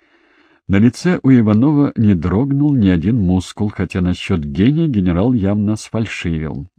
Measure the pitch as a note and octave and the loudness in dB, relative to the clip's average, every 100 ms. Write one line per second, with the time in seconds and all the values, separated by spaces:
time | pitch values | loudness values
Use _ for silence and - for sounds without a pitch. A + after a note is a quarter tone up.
0 | _ _ _ _ _ _ - G2 A#2 - | _ _ _ _ _ _ -2 2 2 2
1 | F3 F3+ C3 B2+ G#2+ G#2+ C#3 D3 C#3+ - | -2 0 4 4 4 2 2 2 0 0
2 | G#2+ F#2 F2 F#2 C#3 C#3 D3 C#3 G2 F2+ | 2 2 0 -2 0 0 0 2 2 2
3 | D#2+ A#2+ F2+ F#2 - - G#2 - F2+ G2 | 0 0 2 0 -2 -6 -6 -4 -6 -2
4 | F2+ F2 - F#2+ D2 C#2+ A2 D3+ E3 A2 | -2 -2 -4 -4 -4 0 0 2 0 0
5 | F2+ E2+ A2+ B2+ F#2+ G#2 G2+ G#2+ - A#2 | 0 0 0 0 0 0 -2 -4 -6 -6
6 | A2 - F2+ D#2+ D#2 C2 D2 | -6 -6 -6 -4 -6 -10 -12